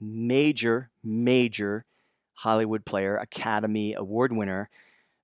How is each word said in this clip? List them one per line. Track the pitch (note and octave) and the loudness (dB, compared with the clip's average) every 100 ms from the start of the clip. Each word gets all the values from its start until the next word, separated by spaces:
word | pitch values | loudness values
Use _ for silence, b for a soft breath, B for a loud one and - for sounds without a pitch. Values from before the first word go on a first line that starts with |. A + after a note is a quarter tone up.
major, | G#2+ A2+ A#2 C3 D3+ B2+ A#2 A#2 B2+ _ | -10 -4 0 4 4 2 2 0 -2 _
major | A2+ A2 A#2+ B2+ A#2+ G#2+ G2+ G#2+ - _ _ _ _ | -6 0 4 4 4 0 -4 -4 -8 _ _ _ _
Hollywood | - A2+ A2 A2 A2 | -6 0 2 2 -2
player, | - G2 F#2+ G#2 | -2 -2 -2 -2
Academy | G#2 - A2 G#2+ G#2+ G#2+ G#2+ | -6 -6 -2 0 0 0 -2
Award | A2 G2 A2 B2+ A2+ | -4 -4 -2 0 0
winner, | G2+ F#2+ G#2+ b b b b b | -2 -4 -6 b b b b b